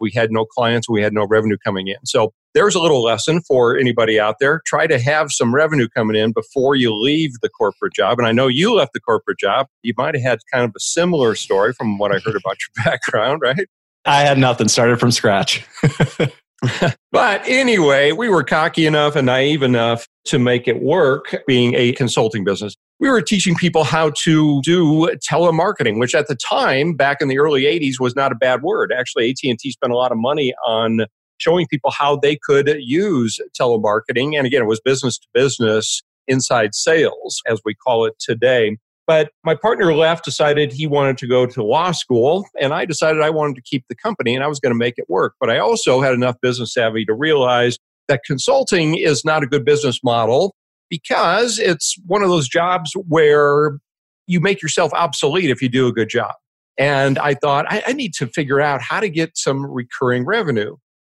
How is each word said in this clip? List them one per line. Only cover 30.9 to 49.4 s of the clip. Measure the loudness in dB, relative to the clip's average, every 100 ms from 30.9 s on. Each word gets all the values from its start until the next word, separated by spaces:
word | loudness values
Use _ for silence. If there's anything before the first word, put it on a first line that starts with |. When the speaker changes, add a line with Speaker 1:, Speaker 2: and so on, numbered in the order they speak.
| 0 -4 _ _ _
Speaker 1:
showing | -2 0 -2
people | -4 -4
how | -2 0 0
they | 0 -2
could | 0 2 2 -2
use | -2 -2 0 0 -2 -4 -12 -4
telemarketing. | 0 0 0 -2 -2 -2 -2 -2
And | 0
again, | 0
it | 2
was | 0
business | 0 0 -2 -6
to | -4
business | 0 0 2 0 0 -2 -6 -10 _ -2
inside | -2 0 0 0
sales, | -2 0 2 2 -2 -10 -8 -4
as | -4
we | -4
call | -4 -2 0 0
it | -4
today. | -6 0 2 2 2 -2 _ _ 0
But | 2 0 _
my | -4
partner | 0 0 2 2
left, | 4 2 2
decided | -4 0 2 2 0
he | -2 -2
wanted | 0 0 -2
to | 0
go | 2 2
to | -2
law | 0 0 0
school, | -4 -2 2 2 0 -4 -4
and | -4
I | -2
decided | -4 -2 0 2
I | 0
wanted | 0 -4
to | -6
keep | -8 -8 -8
the |
company | -8 -8 -4 -2
and | -2
I | -4
was | -2
gonna | -2
make | 0 -2 -4
it | -4
work. | -2 -2 -2
But | -2
I | 0
also | 0 0 2 2
had | 2
enough | 0 -2 0
business | -2 -2 -4
savvy | -2 -2 -2
to | -4
realize | -2 0 2 2 2 0 -2 _ _ -4
that | -4 -2
consulting | -4 0 0 2 0 0 0
is | 0 0
not | 0 -2